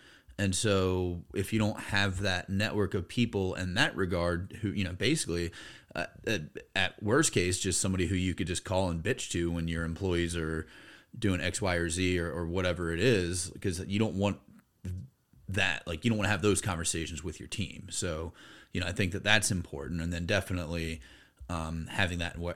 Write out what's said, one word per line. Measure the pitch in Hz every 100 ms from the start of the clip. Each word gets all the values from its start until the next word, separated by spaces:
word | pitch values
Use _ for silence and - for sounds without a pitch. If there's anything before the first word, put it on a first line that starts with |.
| - - - -
And | 101 92
so | 110 98 92 92 90 87 - -
if | 95
you | 110
don't | 107 107
have | - 101 101 92
that | 98 90 -
network | 98 107 98 95 101
of | 85
people | - 117 101 92
in | - 90 92
that | 156 -
regard, | 92 87 87 87 95 -
who, | 104
you | 85
know, | 87
basically, | 92 110 160 - 85 85 - - - -
uh, | - - - -
at, | 104 76 - - 95
at | 95 -
worst | 107 131 156
case, | - 90 92
just | 95 85
somebody | 98 92 85
who | 95
you | 92
could | 85 87
just | 87
call | - 92 95
and | 85
bitch | 104 135 -
to | 90 85
when | 85 82
your | 82
employees | 82 82 95 87 87 85
are | 78 80 - - - - _ -
doing | 104 90
X, | 85 -
Y, | 98 87
or | 85
Z | 87 92 90
or, | 85
or | 76 82
whatever | 90 90 87 85
it | 82
is, | 120 104 87 90 87 -
'cause | 101 87 85
you | 101
don't | 110 92
want | 98 - - - _ _ 92 90 - _ _ - -
that, | 98 95 69 -
like, | 82 117
you |
don't | 107
wanna | 98
have | 101
those | 104 95
conversations | 113 85 82 82 78 80 82
with | -
your | 62
team. | - 90 - -
So, | - 90 78 85 - - - -
you | -
know, | 90
I |
think | 92 95
that | 92
that's | 101 107 -
important. | 92 - 69 69 85
And | 82
then | 85 85
definitely, | 101 - 90 80 85 82 80 - - - _ -
um, | 85 80 80 80
having | - 92 87
that | 85 82
wa-, | 85